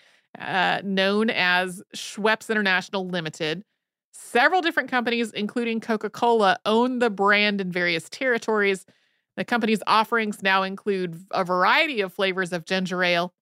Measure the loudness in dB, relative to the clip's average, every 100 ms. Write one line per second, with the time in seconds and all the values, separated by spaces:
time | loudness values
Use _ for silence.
0 | _ _ _ -12 -4 0 0 0 -2 0
1 | 2 2 0 2 2 2 0 -8 -16 -14
2 | -12 -2 0 0 -2 0 2 0 0 -6
3 | -4 -6 -6 -4 -4 -4 -10 _ _ _
4 | _ -20 -2 2 4 4 0 -2 -2 -2
5 | 0 -2 -2 -4 -4 -2 -2 -4 -4 -4
6 | -4 0 2 4 4 2 2 2 0 0
7 | -2 2 2 4 2 0 -4 -2 -2 -2
8 | -6 -6 -2 -2 0 0 2 0 -6 _
9 | _ _ _ -10 -2 0 0 0 2 2
10 | 2 0 -2 -2 2 2 0 -4 -4 -2
11 | -4 -8 -6 -4 0 2 4 4 2 -2
12 | -4 -2 -2 0 -4 -6 -2 -2 -2 0
13 | 2 2 0 -8